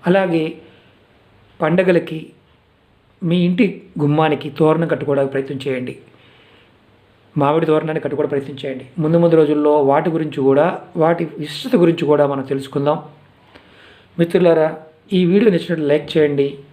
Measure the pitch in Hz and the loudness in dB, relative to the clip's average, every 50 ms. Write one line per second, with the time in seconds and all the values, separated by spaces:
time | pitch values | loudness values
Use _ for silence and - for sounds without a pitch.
0 | - 175 180 196 190 180 170 165 156 160 170 - - - _ _ _ _ _ _ | 0 2 2 2 2 0 -2 -2 -2 -4 -8 -12 -20 -20 _ _ _ _ _ _
1 | _ _ _ _ _ _ _ _ _ _ _ _ 170 156 170 180 190 180 180 165 | _ _ _ _ _ _ _ _ _ _ _ _ -2 0 0 2 2 2 2 0
2 | 160 - 160 160 156 - - _ _ _ _ _ _ _ _ _ _ _ _ _ | 0 -4 -12 -14 -14 -16 -20 _ _ _ _ _ _ _ _ _ _ _ _ _
3 | _ _ _ _ - 165 170 180 175 175 180 180 240 185 - - - - - - | _ _ _ _ -4 -2 0 2 2 0 2 2 0 0 0 -6 -18 -16 -6 -4
4 | 147 143 147 156 156 156 151 139 - 151 - - 160 156 160 165 165 156 165 131 | -2 0 2 2 2 2 0 -2 -6 -12 -2 0 2 2 2 2 0 -2 -4 -4
5 | - 143 143 139 139 139 135 135 135 - 143 131 127 143 131 127 123 123 135 - | -2 -2 0 0 -2 -2 -2 -6 -6 -6 -10 -8 -6 -6 -6 -6 -6 -10 -12 -16
6 | - - _ _ _ _ _ _ _ _ _ _ _ _ _ _ _ _ _ _ | -20 -20 _ _ _ _ _ _ _ _ _ _ _ _ _ _ _ _ _ _
7 | _ _ _ _ _ _ _ 147 143 139 151 160 165 156 156 156 151 156 156 160 | _ _ _ _ _ _ _ 0 2 2 2 2 2 2 0 0 0 -2 -6 -6
8 | - 147 147 139 147 139 147 139 135 - 143 135 - 139 131 127 - - - - | -6 -6 -4 -4 -4 -2 -2 -6 -6 -8 -14 -12 -10 -10 -10 -12 -14 -14 -8 -4
9 | 160 156 160 170 170 170 165 160 156 147 151 151 147 147 147 151 143 135 139 151 | -2 0 2 4 4 4 4 4 4 4 2 2 2 2 4 4 4 4 2 2
10 | 165 185 160 160 160 151 135 147 131 135 135 139 151 170 - - - - - 175 | 2 0 -2 -2 -4 -4 -4 0 2 2 4 4 2 2 0 -6 -12 -12 -4 0
11 | 156 147 170 165 170 - - - 151 147 - - - 262 - 202 175 165 165 - | 0 2 2 0 -4 -8 -8 -12 -12 -12 -12 -12 -6 0 2 2 4 2 2 0
12 | 160 139 151 147 147 139 139 139 131 - 143 135 135 - - 147 139 147 151 165 | 0 0 2 2 2 0 0 -4 -6 -6 -6 -6 -6 -6 -6 -2 -2 0 -2 -2
13 | - - - _ _ _ _ _ _ _ _ - _ _ _ _ - - - _ | -6 -16 -20 _ _ _ _ _ _ _ _ -20 _ _ _ _ -20 -20 -20 _
14 | _ _ _ - 170 170 - 185 175 170 165 160 156 160 165 - - - _ _ | _ _ _ -2 -2 0 2 2 4 4 4 4 2 0 -2 -8 -18 -20 _ _
15 | _ _ 202 180 180 170 180 202 240 226 185 165 - - 175 160 151 143 147 151 | _ _ 0 0 2 4 4 4 4 4 2 2 -2 -4 -6 -4 0 0 0 0
16 | 147 - - 160 151 147 143 139 139 143 - - - - | -2 -2 0 0 2 2 2 0 -2 -2 -2 -10 -20 -20